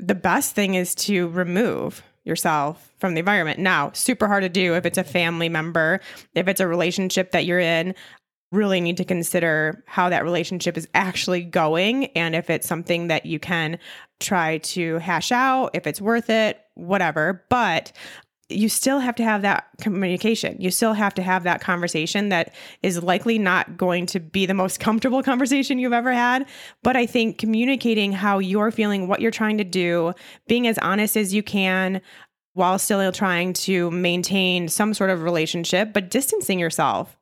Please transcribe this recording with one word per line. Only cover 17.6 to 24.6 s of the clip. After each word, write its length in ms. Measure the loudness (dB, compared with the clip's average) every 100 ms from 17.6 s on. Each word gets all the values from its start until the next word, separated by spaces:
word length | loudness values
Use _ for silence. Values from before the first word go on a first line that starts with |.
| 2 0 -4 -12 -20 -20 -20 _ -6
you 200 | 0 0
still 280 | 2 2 2
have 140 | 0 0
to 60 |
have 200 | 2 2
that 240 | 2 0 -2 -6
communication. 720 | -2 0 0 0 0 0 -2 -2
You 120 | -2
still 240 | 0 0
have 180 | 2 0 0
to 60 |
have 200 | 0 0
that 180 | 0 0
conversation 680 | 0 -2 -2 -2 -2 -2 0
that 240 | 0 -2 -8 -20 -4
is 200 | -2 0
likely 360 | 0 0 2 2
not 380 | 2 2 0 -2
going 300 | 0 0 -2
to 140 | -6
be 260 | -4 -2 0
the 80 |
most 260 | 0